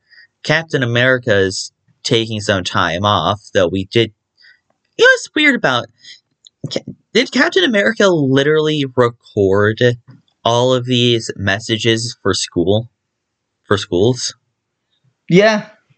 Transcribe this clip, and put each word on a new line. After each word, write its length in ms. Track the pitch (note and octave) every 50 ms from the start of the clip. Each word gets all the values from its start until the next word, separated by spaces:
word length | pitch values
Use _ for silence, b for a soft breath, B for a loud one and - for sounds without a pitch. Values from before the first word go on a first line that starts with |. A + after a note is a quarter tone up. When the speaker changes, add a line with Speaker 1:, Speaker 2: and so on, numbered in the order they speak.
| b b b b b b b _ -
Speaker 1:
Captain 380 | - D3+ D#3+ E3 D#3 D3+ C#3
America's 920 | B2+ A#2 A#2 A#2+ B2 C3 B2+ B2 - A#2+ G2+ G2+ F#2+ F#2+ G2 - - - _ _ _ _ _ _ -
taking 360 | - A#2+ A2+ A2+ A2+ A2 G#2+
some 220 | G2+ - G2+ F#2 F2
time 400 | - - G#2 F2+ E2+ E2 F2+ G#2
off, 380 | G#2 G#2 F2+ D#2 F2+ G#2 G2+ - -
though 140 | - G2+ F2+ E2+
we 180 | F2+ G2 F#2+
did, 260 | - - A#2 A2+ A2 - _ _ _ _ b b b b b b b _ _ _ _ _
you 80 | - A4
know 40 | B4+
what's 160 | C5 A#4 - - -
weird 220 | D4+ D4+ D4 B3
about, 300 | - - C#3+ B2+ A#2+ - - _ B B B B B B _ _ _ _ _ _ _ - -
Ca-, 140 | - - - - - _ _ _
did 200 | - A3 C4 -
Captain 320 | - B3 D4+ F4 - F#4+ F4
America 440 | C#4 A3 G3+ G#3 A3 A3 - G#3 F#3+
literally 760 | F3 D#3 C#3+ C3 C3 C#3 C#3 D3+ D#3 D#3 D3+ D#3 D#3 D3+ C3+ C3 B2+
record 840 | B2+ B2 A#2+ A#2+ _ _ _ - G#2+ G2 F#2+ F#2+ G#2 G#2 G#2+ A2 - B2 B2 B2 A#2+ _ - - - _ _ _ _ -
all 280 | A2+ A#2 A#2+ B2 B2+ B2+
of 100 | B2+ B2
these 440 | B2+ B2+ A#2+ A#2+ B2 A#2 A2+ - - -
messages 800 | - G2 G2 G2 G#2+ - - A2+ A2 A2+ A#2 A2+ A2+ A#2 A#2 - _
for 100 | - G2+ F2+
school? 560 | - - - - F2 E2 F#2 G#2 A2 A#2+ - _ _ _ _ _ _ _ _ _ _ _ _ _ _ _
For 120 | - G#2 G2
schools? 560 | - - F2 F2+ G2+ B2 B2+ B2 - - - _ _ _ _ _ _ _ _ _ _ _ _ _ _ _ _ _ _ -
Speaker 2:
Yeah, 400 | E3 F#3 G#3 A3+ G#3+ G#3 - - - _ _ _ _